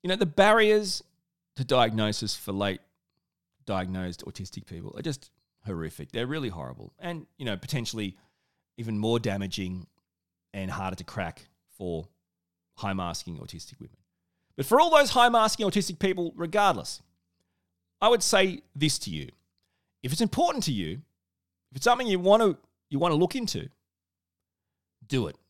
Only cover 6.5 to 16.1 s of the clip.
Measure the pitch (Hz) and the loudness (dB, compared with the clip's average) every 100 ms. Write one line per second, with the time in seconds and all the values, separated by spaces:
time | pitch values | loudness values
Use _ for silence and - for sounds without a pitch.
6.5 | 85 65 65 50 _ 175 165 - _ 123 | -8 -12 -14 -20 _ -12 -12 -14 _ -4
7.5 | 180 - 135 113 113 101 - _ _ _ | -4 -2 -2 -2 -2 -4 -6 _ _ _
8.5 | _ _ - 113 107 110 117 113 98 98 | _ _ -10 -4 0 2 2 0 -2 -4
9.5 | 98 92 90 85 _ _ _ _ _ _ | -6 -6 -8 -12 _ _ _ _ _ _
10.5 | 101 95 92 95 92 82 - 87 - - | -10 -8 -6 -6 -8 -10 -8 -8 -8 -20
11.5 | _ _ _ 90 82 85 _ _ _ _ | _ _ _ -6 -6 -8 _ _ _ _
12.5 | _ _ - 104 95 87 85 - 82 - | _ _ -8 -6 -4 -6 -8 -12 -14 -16
13.5 | 80 - - - _ _ _ _ _ _ | -18 -20 -20 -20 _ _ _ _ _ _
14.5 | - 135 254 339 311 285 254 240 233 220 | -8 4 4 8 6 6 4 6 6 2
15.5 | - 202 202 180 175 196 | 0 0 0 -2 -2 -2